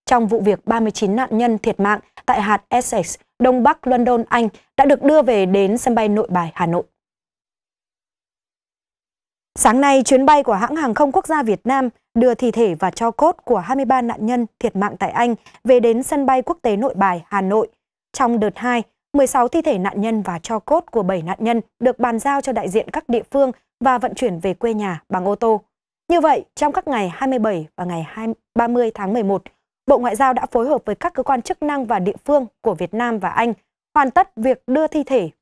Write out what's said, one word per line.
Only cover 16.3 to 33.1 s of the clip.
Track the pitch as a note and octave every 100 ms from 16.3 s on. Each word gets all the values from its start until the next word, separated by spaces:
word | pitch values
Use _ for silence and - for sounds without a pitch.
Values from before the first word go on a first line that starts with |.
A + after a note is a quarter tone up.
| C4
quốc | C#4 E4+
tế | A#3 G3+
Nội | C4+
Bài, | F#3+ G3 F3 -
Hà | G3+
Nội. | F#3+ G#3+ - _ _ _ _
Trong | - A#3+ A#3
đợt | G#3 -
hai, | B3 A#3+ - _ _
mười | C#4+ C4
sáu | C4 A#3+
thi | E4
thể | D#4 G3+
nạn | F#3+ -
nhân | A3 A3
và | F#3+ E3+
tro | - A3
cốt | - D#4+ -
của | A3+
bảy | F#3 F#3+
nạn | D#3+ -
nhân | A3+ A#3 - _
được | B3+ A#3+
bàn | A#3+ A3+
giao | C#4 C#4
cho | C4+
đại | A3+ F#3+
diện | G#3 -
các | D#4 -
địa | A#3+ -
phương | C#4 C4 - _ _
và | C4 B3
vận | B3+
chuyển | - A#3+ E3
về | F#3+
quê | F3 A#3
nhà | G#3+ G3+ E3 -
bằng | F#3
ô | F#3
tô. | G#3 A3+ G#3 - _ _ _ -
Như | E4+
vậy, | D4+ B3+ -
trong | - D4
các | F4+ D#4+
ngày | A#3+ F#3
hai | E3 C4+
mươi | B3+
bảy | G#3+ F3+ D#3 -
và |
ngày | F3+ E3+ D#3
hai, | A3 A3+ - _
ba | A3+ A#3
mươi | A#3+ A3+
tháng | G#3+ F#3+
mười | A#3
một, | G3 F#3 - _ _ _ -
Bộ | F#3+
Ngoại | A#3+ A#3
giao | C4+
đã | B3 C4
phối | A#3+ B3+
hợp | C4
với | -
các | G3+ F4
cơ | C4+
quan | C4+ B3+
chức | - F4
năng | D4 C#4+
và | A#3 G#3
địa | F3+ -
phương | - C#4+ A#3 _
của | A3+
Việt | E3+ F3
Nam | A3 A#3+